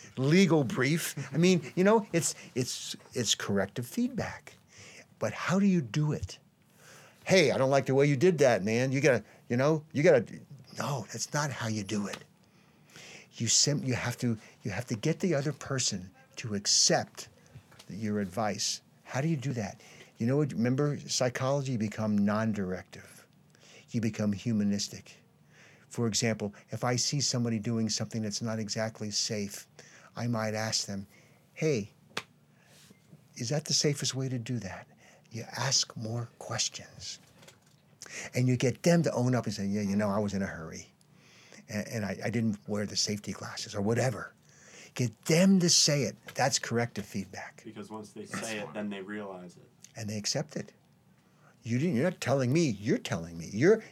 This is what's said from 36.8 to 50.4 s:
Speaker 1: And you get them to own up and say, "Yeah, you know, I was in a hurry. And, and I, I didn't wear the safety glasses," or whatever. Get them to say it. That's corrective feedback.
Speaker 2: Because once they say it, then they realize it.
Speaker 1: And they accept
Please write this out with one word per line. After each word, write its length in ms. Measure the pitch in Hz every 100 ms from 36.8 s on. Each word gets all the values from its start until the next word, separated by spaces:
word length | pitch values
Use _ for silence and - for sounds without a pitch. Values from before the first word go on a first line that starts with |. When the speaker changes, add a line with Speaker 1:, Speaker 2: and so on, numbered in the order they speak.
| - - - - - - - - _ _ _ - - - - 127
Speaker 1:
And 120 | 127
you 100 | 123
get 260 | 127 -
them 180 | 175 170
to 80 | 147
own 200 | - 123
up 120 | 123 110
and 80 | 101
say, 100 | 98
"Yeah, 160 | 104
you 140 | 101 101
know, 140 | 104
I 100 | 98
was 140 | 104
in 80 | 98
a 40 | 95
hurry. 420 | - 80 90 - _ _ - - - - - -
And, 200 | 104 -
and 180 | 117 101
I, 120 | 98 104
I 40 |
didn't 300 | 117 113 101 -
wear 180 | 104 104
the 100 | -
safety 360 | - 104 107
glasses," 420 | 98 110 - -
or 80 | 104
whatever. 520 | 101 120 127 - - _ _ - - - -
Get 320 | - 123 - -
them 340 | 160 190 190
to 80 | 170
say 340 | - - 143
it. 120 | 113 - - -
That's 240 | 131 -
corrective 460 | - 117 117 - -
feedback. 580 | 104 92 - - -
Speaker 2:
Because 260 | 117 107 104
once 220 | 107 104
they 140 | 110 98
say 340 | 98 113 107
it, 80 | 101
then 160 | 104 104
they 120 | 98
realize 540 | 95 107 101 92 90 -
it. 120 | - _ - -
Speaker 1:
And 140 | 107
they 80 | 107
accept 380 | 104 139